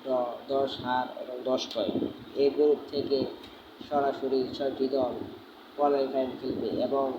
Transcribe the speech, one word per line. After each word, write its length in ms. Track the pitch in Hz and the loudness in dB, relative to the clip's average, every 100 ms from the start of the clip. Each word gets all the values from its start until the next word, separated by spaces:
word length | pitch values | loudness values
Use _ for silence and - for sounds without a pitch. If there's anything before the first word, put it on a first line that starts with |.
ড্র, 80 | 131 127 120 120 - | 0 0 0 -4 -2
দশ 240 | 139 135 - | 0 0 -2
হার 220 | 123 127 123 - | 0 0 0 -6
এবং 140 | 101 123 | -8 -6
দশ 180 | 123 127 - | 0 0 0
পয়েন্ট। 280 | 117 95 - - - - - | -2 0 0 -2 -6 -10 2
এই 80 | 139 | 2
গ্রুপ 300 | 139 151 139 - | 6 6 4 0
থেকে 280 | 143 135 135 - - - - - - - | -4 0 0 0 -6 -16 -20 -20 -18 -2
সরাসরি 500 | 147 139 131 131 131 123 | 0 0 0 0 0 0
ছয়টি 320 | - 139 135 131 | -2 -4 0 0
দল 260 | 135 123 113 104 - - - - - | 2 0 -2 -10 -12 -18 -20 -16 0
কোয়ালিফায়ার 540 | 143 143 135 135 131 120 | 4 4 2 0 -2 -2
খেলবে 320 | 131 - 107 - | -4 -2 -2 0
এবং 240 | 120 139 135 | 2 2 0